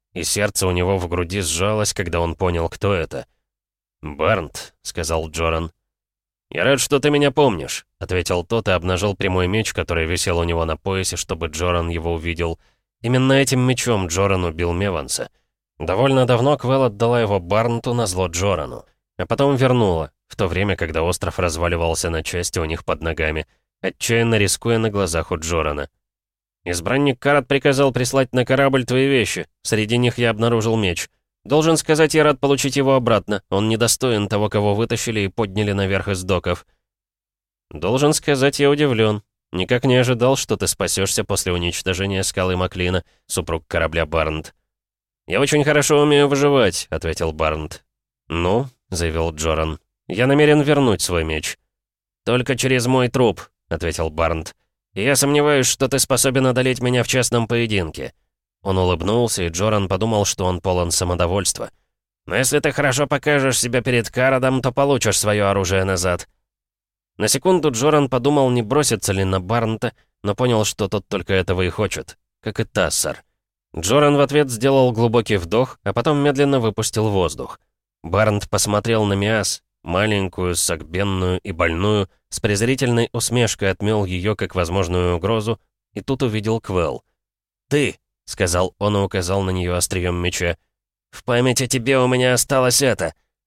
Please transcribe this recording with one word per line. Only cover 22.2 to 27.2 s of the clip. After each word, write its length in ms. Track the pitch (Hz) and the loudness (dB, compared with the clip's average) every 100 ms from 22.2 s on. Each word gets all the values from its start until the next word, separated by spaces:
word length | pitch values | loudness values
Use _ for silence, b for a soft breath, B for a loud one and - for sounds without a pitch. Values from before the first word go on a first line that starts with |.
части 360 | 78 90 87 - | -4 -6 -4 -4
у 60 | 80 | -4
них 200 | 80 - | -4 -4
под 160 | 78 | -4
ногами, 460 | 80 80 78 78 - _ _ _ | -4 -4 -4 -4 -8 _ _ _
отчаянно 560 | 95 - - 117 117 110 | -8 -6 -2 0 2 2
рискуя 400 | 98 - 117 113 | 2 0 -2 0
на 120 | 110 | 0
глазах 420 | 101 92 82 78 | -2 -2 -2 -4
у 60 | 82 | -6
Джорана. 520 | 80 85 78 73 71 _ _ _ _ _ _ _ | -2 -2 -2 -4 -8 _ _ _ _ _ _ _
«Избранник 560 | 87 87 85 131 143 | -8 -6 -2 0 0
Карат 280 | 127 | 0